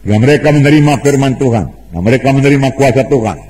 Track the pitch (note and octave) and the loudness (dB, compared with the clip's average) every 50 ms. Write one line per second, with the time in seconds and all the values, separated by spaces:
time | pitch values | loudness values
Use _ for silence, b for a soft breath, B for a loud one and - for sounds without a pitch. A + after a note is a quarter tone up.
0 | - G#2 G#2 G#2+ A#2 C3+ D3 C3+ C#3 D3+ D3 D3+ C3+ C#3+ D3+ D#3 D3 D3 C#3+ - | -4 -2 0 0 2 2 2 2 2 0 2 2 2 4 2 2 2 2 0 0
1 | - C#3+ C#3 C3+ C3+ C3+ B2+ - C3+ B2+ A2+ A2 F2 - - - - - E2+ F2 | 0 0 0 0 0 -2 -2 -2 -2 -2 0 -2 -4 -6 -10 -18 -20 -14 -10 -4
2 | F2+ G#2+ C3 C3 - C#3 C3+ C3+ C3+ C#3 C#3+ C#3 C3+ C3 B2+ - C#3 C3+ B2 C3+ | -2 0 0 0 0 0 0 2 2 2 2 2 0 -2 -2 0 0 0 2 0
3 | B2+ - D3 C3 A2 G#2+ F2 - - | -2 0 -2 -2 -2 -4 -6 -8 -14